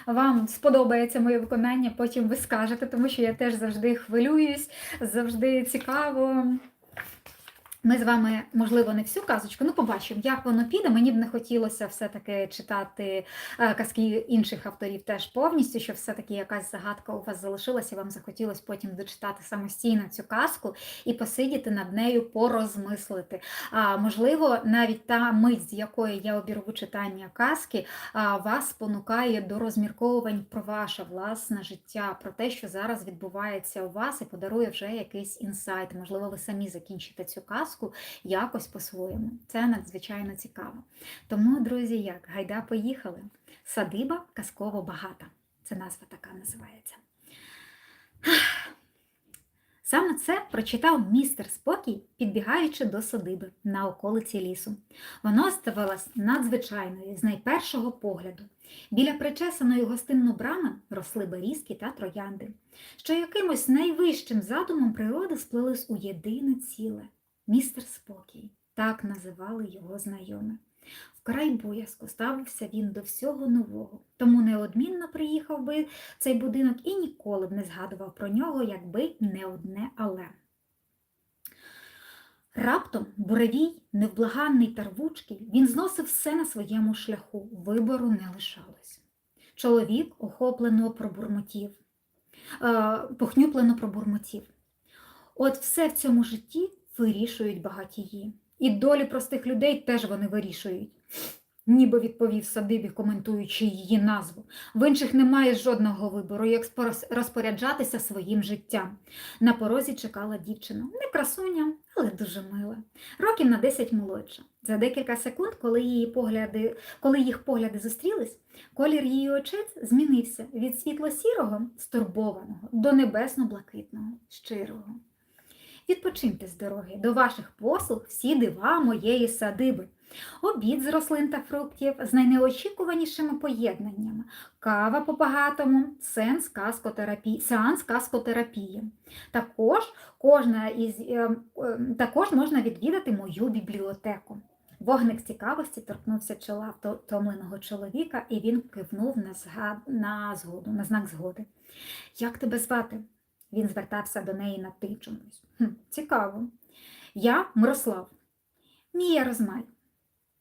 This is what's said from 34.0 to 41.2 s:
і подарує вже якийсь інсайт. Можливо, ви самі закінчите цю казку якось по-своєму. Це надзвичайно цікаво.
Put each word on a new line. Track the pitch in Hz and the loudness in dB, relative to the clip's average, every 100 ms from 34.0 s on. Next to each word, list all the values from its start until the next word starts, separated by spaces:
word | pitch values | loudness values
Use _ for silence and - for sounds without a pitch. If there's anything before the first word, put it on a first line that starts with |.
| 254 - | -6 -6
і | |
подарує | - 180 196 220 226 | -10 -8 -4 0 0
вже | 226 202 | -2 -6
якийсь | 226 - 202 196 - | -8 -8 -10 -10 -8
інсайт. | 202 196 - 190 185 | -8 -8 -6 -6 -6
Можливо, | 185 180 196 202 | -10 -8 -6 -6
ви | 196 | -8
самі | - 202 202 | -8 -6 -6
закінчите | 170 - 190 - - | -8 -12 -14 -14 -12
цю | 180 - | -12 -12
казку | - 220 320 - 214 - - - | -8 -6 -6 -8 -12 -12 -16 -12
якось | 185 190 240 233 - | -2 0 0 -4 -8
по-своєму. | 196 - 185 185 220 220 240 - | -12 -12 -8 -6 -4 -6 -8 -8
Це | 226 240 | 0 2
надзвичайно | 220 185 185 - 202 202 196 | 2 -2 -12 -10 -8 -8 -10
цікаво. | - - - 233 - - - - | -14 -14 -14 -14 -20 -20 -20 -16